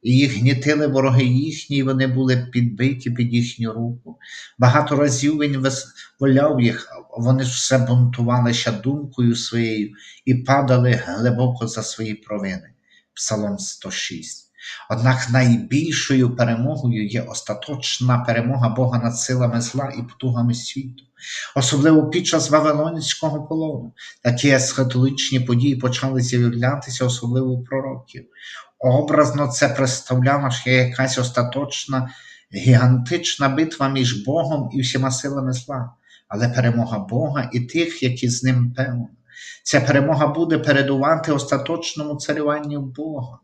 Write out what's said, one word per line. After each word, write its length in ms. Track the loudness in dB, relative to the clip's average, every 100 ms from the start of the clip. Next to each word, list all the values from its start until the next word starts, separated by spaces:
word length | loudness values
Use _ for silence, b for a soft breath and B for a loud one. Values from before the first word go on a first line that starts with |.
і 160 | 4 4
їх 200 | 4 2
гнітили 500 | 2 2 2 2 2
вороги 360 | 2 4 4
їхні, 540 | 4 2 0 -6 -4 -2
і 60 |
вони 240 | 0 2 0
були 400 | 2 2 2 0
підбиті 580 | 0 0 2 0 0 -4
під 220 | -2 0
їхню 400 | 0 -2 -2 -6
руку. 440 | -4 -6 -6 -14 -20 B B B B
Багато 360 | 4 4 2 2
разів 420 | 2 2 0 0
він 200 | 0 0
визволяв 1040 | -2 -2 -10 -18 -20 _ 4 4 4 4
їх, 280 | 2 0 -8 -18 -16 -4
вони 260 | 2 2
ж 80 | 2
все 260 | -4 0 2
бунтувалися 960 | 4 4 4 2 0 2 2 2 -2
думкою 640 | -2 -2 -4 -6 0 2 2
своєю 540 | -2 -2 0 -2 -4 B B B 0
і 80 |
падали 680 | 0 4 2 4 4 6 2 0
глибоко 640 | -2 0 2 0 0 -4
за 160 | -6
свої 300 | -8 -6 -8
провини». 560 | -8 -8 -6 -4 -6 -10 _ b b b
Псалом 460 | -10 -4 -4 -4 -6
сто 320 | -8 -12 -10
шість. 520 | -8 -8 -10 -14 -18 _ B B B B
Однак 400 | 0 2 2 2
найбільшою 1040 | 4 6 4 2 0 0 -2 2 4 4 2
перемогою 720 | 0 2 -2 0 0 0 -2
є 140 | -4
остаточна 1000 | -8 -10 -8 -10 -8 -8 -6 -2 0 0
перемога 500 | 0 0 0 0 0
Бога 300 | 2 0 0
над 180 | -2 -4
силами 440 | -2 0 0 0
зла 320 | -4 -4 -6 -8
і 20 |
потугами 520 | -12 -6 -2 0 0
світу. 500 | 0 -6 -10 -10 -14 _ B B B B -4
Особливо 540 | 0 2 6 6 4
під 180 | 0 0
час 220 | 0 2
Вавилонського 920 | 2 4 2 0 -2 -6 -4 -4 -4
полону. 500 | -6 -4 -4 -6 -10 -16 B B
Такі 280 | -2 2 4
есхатологічні 880 | 4 2 0 0 2 2 2 -2 -2
події 360 | 2 2 2 2
почали 460 | -2 -2 -2 -2
з'являтися 840 | 0 2 2 2 0 0 -6 -2 -2
особливо 460 | -2 -2 0 0
у 120 | -2
пророків. 600 | -4 -6 -6 -10 -14 -20 -20 B B B B _
Образно 680 | 2 4 2 0 0 -2 -4
це 220 | 0 0
представляла 840 | 2 -2 -2 -2 0 2 2 0
ще 220 | -4 2
якась 440 | 2 2 0 -2 -2
остаточна, 920 | -2 -2 -2 -4 -6 -8 -6 -4 -4 B B B B -2
гігантична 920 | 4 4 4 2 0 -4 -4 -2 -2
битва 400 | 0 -2 -2 -4
між 360 | 0 -2 -2 -2
Богом 440 | -2 -2 -4 -4
і 80 | -4
всіма 300 | -4 -2 -2
силами 420 | -2 -6 -4 -4
зла. 380 | -6 -6 -8 -8 _ b b b
Але 220 | -2 0
перемога 500 | 2 2 2 -2 -4
Бога 500 | -4 -2 -2 -2 -2
і 60 | -4
тих, 440 | -2 -2 -2 -2
які 260 | -2 0 -2
з 140 | 0
ним 300 | 0 2 2
певні. 340 | 0 -4 -4 -8 _ _ B B B
Ця 180 | 0 2
перемога 460 | 4 4 4 2 2
буде 300 | 0 0 0
передувати 720 | 2 2 4 2 2 0 0
остаточному 840 | -2 0 -4 -2 -6 -6 -8 -6 -8
царюванню 640 | -6 -2 -2 -2 -4 -6
Бога. 580 | -8 -8 -8 -8 -10 -14